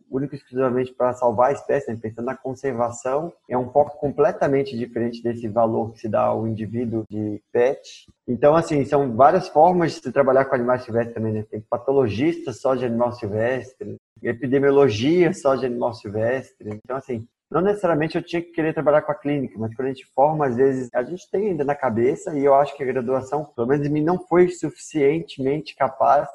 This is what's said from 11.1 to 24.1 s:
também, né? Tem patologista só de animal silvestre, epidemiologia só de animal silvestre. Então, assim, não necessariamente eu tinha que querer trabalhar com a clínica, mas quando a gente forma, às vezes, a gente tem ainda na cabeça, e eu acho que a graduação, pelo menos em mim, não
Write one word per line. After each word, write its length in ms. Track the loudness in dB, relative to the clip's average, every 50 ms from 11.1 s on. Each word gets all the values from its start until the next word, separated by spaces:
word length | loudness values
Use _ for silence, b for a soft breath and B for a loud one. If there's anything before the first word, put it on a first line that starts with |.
| -4
também, 200 | -6 -4 -4 -4
né? 100 | -4 -6 -8
Tem 100 | -10 -12
patologista 880 | -6 -6 -6 -4 -2 0 2 2 2 2 0 0 0 -2 -2 -2 -6 -10
só 240 | -10 -4 -2 -2 0
de 120 | 0 -2
animal 260 | -2 0 0 0 -2 -2
silvestre, 840 | -6 -8 -6 -4 -2 -2 0 -2 -4 -6 -10 -14 -16 -14 -14 -14 -16 _ _ _ -10 -6
epidemiologia 1120 | -6 -6 -4 -2 0 0 2 4 4 6 6 4 4 2 0 0 0 2 4 2 2 0
só 200 | 0 0 0 0
de 120 | 0 -2
animal 260 | -4 -4 -4 -4 -6 -6
silvestre. 760 | -8 -12 -8 -6 -4 -2 -2 -2 -4 -6 -12 _ _ -14 -14 -14 -14 _
Então, 140 | -10 -10
assim, 300 | -10 -8 -8 -10 -10 -10 -14 _ _ _ -4
não 100 | -2 0
necessariamente 560 | 2 2 0 0 0 0 0 2 0 -2 -2
eu 60 | -4 -6
tinha 180 | -4 -6 -6
que 120 | -6 -4 -4
querer 200 | -2 -2 -2 -2
trabalhar 300 | 0 2 4 2 2 2
com 80 | 0
a 40 | -8
clínica, 440 | -6 -4 -4 -4 -2 -4 -6 -8 -8
mas 160 | -8 -8 -6
quando 140 | -6 -6 -6
a 40 | -6
gente 140 | -8 -12 _ 0
forma, 320 | 2 2 2 2 0 0
às 80 | 0 2
vezes, 320 | 2 2 2 2 0 -6 -4 -4
a 80 | -4 -4
gente 260 | -4 -8 -14 -12 _
tem 180 | -4 -2 -2 -2
ainda 160 | -2 -2 -2
na 100 | -2 -2
cabeça, 640 | -2 -2 -2 0 2 2 2 0 0 -6 -6 -4 0
e 60 | 4
eu 100 | 6 6
acho 220 | 6 4 2 -2
que 60 | -6 -6
a 40 |
graduação, 580 | -4 -2 -2 -2 -2 -2 -2 -2 -4 -6 -6 -6 -8 -6
pelo 100 | -4 0
menos 180 | 0 0 0 0
em 60 | -2
mim, 140 | -2 0 0
não 140 | 0